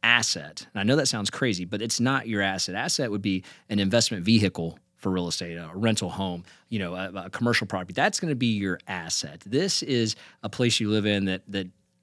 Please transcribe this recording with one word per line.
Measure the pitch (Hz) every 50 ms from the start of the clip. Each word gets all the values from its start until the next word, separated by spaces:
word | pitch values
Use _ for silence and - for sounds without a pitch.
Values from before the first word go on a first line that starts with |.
| -
asset. | 117 120 120 113 - - 85 71 76 - - - -
And | _ 101
I | 98
know | 107 135
that | 156 135 -
sounds | - 110 104 95
crazy, | - - 135 123 101 87 90
but | 85 110 101
it's | 110 113 - -
not | 120 127 135 131 113 113
your | 110 101 98
asset. | 98 95 95 - - 90
Asset | 104 127 175 - - 139 117
would | 104 104 95
be | 104 95 92 - - - - _ _
an | 107 104
investment | 98 95 104 117 110 - 117 95 87
vehicle | 104 117 110 104 92 - - 82 82 - - _ _ _ _
for | - 98
real | 92 92 87 87
estate, | 85 - 90 87 85
a | 85 82 80 80
rental | 95 113 113 110 - 104 90
home, | 82 - 95 92 87 87 87 - - - _ _
you | 113 107
know, | 95 87 87
a, | 90 95 95 92 98 90
a | 95
commercial | - - 117 120 117 - 110
property. | 92 - 92 90 90 92
That's | - 147 214 214 -
gonna | - 165 147
be | 120 123 117 110 104
your | 98 95 90 - - -
asset. | 101 90 82 82 - - - 73 76 87 - 101
This | 110 143 185 196 - -
is | - - 135 120 113 107 104 - - - - _ -
a | 107
place | - - 127 120 110 -
you | 113 104
live | 107 110 101 107
in | 104 98 98
that, | 95 92 92 - -
that | 101 98 95 90 - _ _ _ _ _